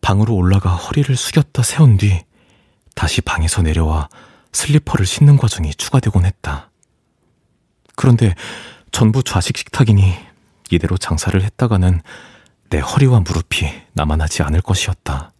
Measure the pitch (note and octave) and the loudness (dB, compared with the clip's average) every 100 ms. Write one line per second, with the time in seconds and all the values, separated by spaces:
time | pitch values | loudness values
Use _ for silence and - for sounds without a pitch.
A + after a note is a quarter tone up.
0 | - G2 G#2+ G#2+ F2+ G2 F#2 F2 - - | 0 0 0 0 2 2 0 -4 -4 -4
1 | C#3+ B2+ - - C#3+ - A#2+ - D3+ G2+ | -2 -2 -2 -2 -2 -2 -4 4 4 6
2 | G#2 F2+ - _ _ _ _ _ _ - | 2 0 -4 _ _ _ _ _ _ -6
3 | D#2+ - - - D#2+ - D#2+ D#2 D#2+ D#2 | -4 -2 -4 -2 -2 0 0 0 0 -2
4 | D2+ - - _ _ - - D3 - - | -4 -12 -20 _ _ -8 0 0 0 -2
5 | F#2+ - D3 C#3+ A2+ - D#2 D2 - C3+ | -2 2 4 4 2 -2 -6 -6 -2 -2
6 | A2 F#2+ F2+ - - C#2+ - _ _ _ | 0 0 0 -2 -8 -10 -12 _ _ _
7 | _ _ _ _ _ _ _ _ _ - | _ _ _ _ _ _ _ _ _ -2
8 | C3 A#2 A2+ F2 - - - - _ - | 2 4 2 0 -8 -16 -18 -20 _ 0
9 | A2 A#2+ B2 F#2+ F2 - - - A2 G2+ | 2 2 -2 -4 -4 -8 -10 -2 4 6
10 | F#2+ F2+ - _ _ _ - F2 E2 F#2 | 4 2 -10 _ _ _ -2 -2 0 -4
11 | - D#2 - F#2+ G2+ - B2 G#2 F2+ F2 | -4 -4 -2 -2 -2 -2 0 2 2 0
12 | - - - _ _ _ _ D#2 C#2 - | -2 -20 -20 _ _ _ _ -4 -2 2
13 | C3+ B2 F2+ E2+ - - D2+ - _ - | 4 4 2 -2 -4 -4 -6 -8 _ -4
14 | D2+ D#2 D#2 - D2 D#2+ - F#2+ - F#2 | -2 0 -2 -2 -2 -2 0 -2 -2 -8
15 | - C#2 C#2+ _ | -6 -8 -10 _